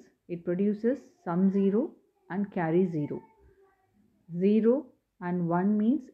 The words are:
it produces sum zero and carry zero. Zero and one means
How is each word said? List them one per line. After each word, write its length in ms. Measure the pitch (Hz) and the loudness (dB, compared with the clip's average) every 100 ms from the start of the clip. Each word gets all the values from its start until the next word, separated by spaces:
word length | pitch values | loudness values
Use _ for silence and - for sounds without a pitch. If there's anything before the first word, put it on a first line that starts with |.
| - _ - | -10 _ -12
it 160 | 170 | -8
produces 540 | 175 180 208 208 233 277 - _ | -4 -2 -2 0 -2 -4 -8 _
sum 280 | 185 170 190 | -4 0 2
zero 400 | 196 196 202 320 - _ _ - | 2 2 2 -2 -8 _ _ -10
and 200 | 185 202 | -6 -6
carry 380 | 196 165 170 185 | -2 0 2 0
zero. 320 | 160 143 123 - _ - _ _ _ _ _ _ _ - 170 | -2 -6 -8 -12 _ -20 _ _ _ _ _ _ _ -12 0
Zero 480 | 190 214 220 269 - _ _ _ | 2 4 4 2 -2 _ _ _
and 260 | 180 180 170 | -6 -2 0
one 300 | 175 196 208 | 0 2 2
means 320 | 214 302 - | 2 0 -4